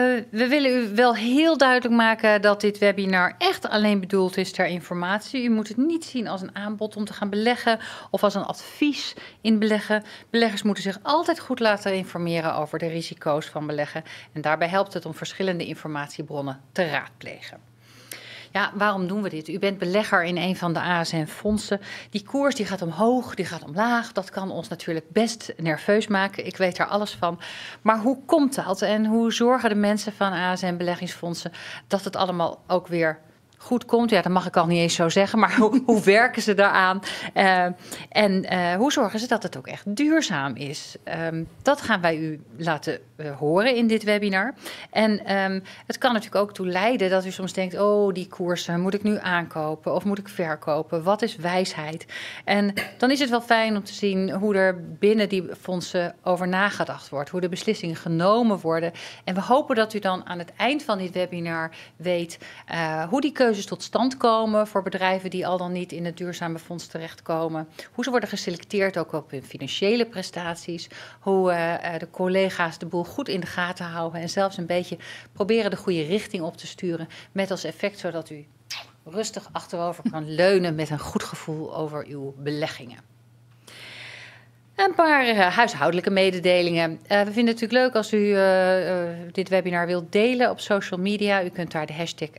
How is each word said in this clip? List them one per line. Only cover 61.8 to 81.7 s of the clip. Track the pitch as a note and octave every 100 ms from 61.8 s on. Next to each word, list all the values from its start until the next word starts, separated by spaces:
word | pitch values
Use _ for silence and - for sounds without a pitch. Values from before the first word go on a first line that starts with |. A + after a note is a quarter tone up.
| - -
weet, | E3+ F3 E3+ - - - -
eh, | E3 D#3+ D#3
hoe | E3 B3
die | C#4+
keuzes | D4+ B3 G3+ G3
tot | F#3
stand | - G#3 B3+ C4
komen | A#3+ A3 A3 G#3+ G#3+
voor | G3+
bedrijven | F#3 F3+ F#3 F#3+ F#3
die | F3+ F3
al | F#3
dan | F3+
niet | F3+ F3+
in | D3+ F3
het | E3+
duurzame | F3+ E3+ E3+ E3
fonds | - E3+ -
terechtkomen, | E3+ D#3+ - - E3 E3 D#3+ D#3 - -
hoe | -
ze | B3
worden | B3 G#3+
geselecteerd | G3+ - F3 - G#3 F#3+ F#3
ook | E3
op | D#3 -
hun | C#3
financiële | B2+ C3 C3+ - G3 A#3+ A3+
prestaties, | F#3+ F#3 - F3 E3+ - E3+ - - - -
hoe, | - F#3+ F#3
eh, | E3+ E3 E3+ E3+
eh, | E3
de | E3+
collega's | - F#3 F#3 F#3+ F#3 E3+ D#3+
de | E3+
boel | F3
goed | F3 - C#4
in | F#3+
de | E3+
gaten | - F3 F#3 F3
houden | E3 E3 E3
en | E3
zelfs | G3 G3 F#3+
een | E3+
beetje | F3 F3+ F3 - - -
proberen | - G3 A3+ G3+
de | F#3
goede | - E3+
richting | D3+ G3+ - F#3+
op | E3 E3+
te | E3
sturen, | - F#3 E3 E3 - -
met | G3 G3
als | F3+
effect | D#3+ E3 G3+ G3+
zodat | F3+ D#3+ D#3+
u | D3+ D3 _ - - - _
rustig | - F3+ A3 - -
achterover | E3+ - F3+ E3+ E3 -
kan | D#3+ D3+
<laughs> | D#3
leunen | F3+ G3 F3 D#3
met | D3+
een | D3
goed | - -
gevoel | - - - D#3 D#3+